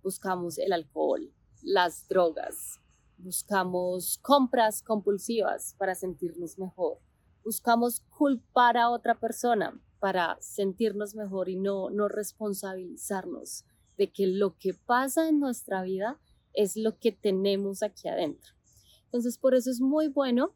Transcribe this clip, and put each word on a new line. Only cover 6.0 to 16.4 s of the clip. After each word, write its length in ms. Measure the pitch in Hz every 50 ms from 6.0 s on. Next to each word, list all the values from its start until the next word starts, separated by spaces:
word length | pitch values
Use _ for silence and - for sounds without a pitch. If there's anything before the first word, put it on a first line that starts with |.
| 190 185 175 - 180 170 160 170 175 160 -
mejor, 420 | - 190 185 - - 180 156 175 - _ _ _ _ _ _ _ _ _
buscamos 580 | 220 220 - _ 247 233 233 240 240 233 - _ _ _
culpar 600 | - 294 285 269 233 _ _ _ 262 247 240 233
a 120 | 247 233 240
otra 300 | 240 233 - 240 233 -
persona 600 | - 226 226 - - 240 233 214 165 - - - _ _ _ _
para 380 | - 196 185 185 170 165 - -
sentirnos 760 | - - - - 202 196 185 - 226 214 196 202 208 202 208
mejor 340 | 220 214 196 190 190 185 185
y 60 | 185
no, 340 | 185 196 196 196 196 190 -
no 180 | - 208 208
responsabilizarnos 1600 | 202 - 208 208 - - _ 214 208 196 196 - 190 190 185 185 175 - - - - 202 190 185 185 156 - - - - - _ _ _ _ _ _ _
de 140 | - 202 190
que 160 | _ - 196
lo 300 | 190 185 196 196 190 -
que 160 | _ - 190 180
pasa 560 | _ _ - 240 247 262 269 - 330 320 320
en 100 | 311 294
nuestra 420 | 285 262 240 - - - 196 190
vida 380 | 185 185 190 190 196 226 294 _ _ _ _ _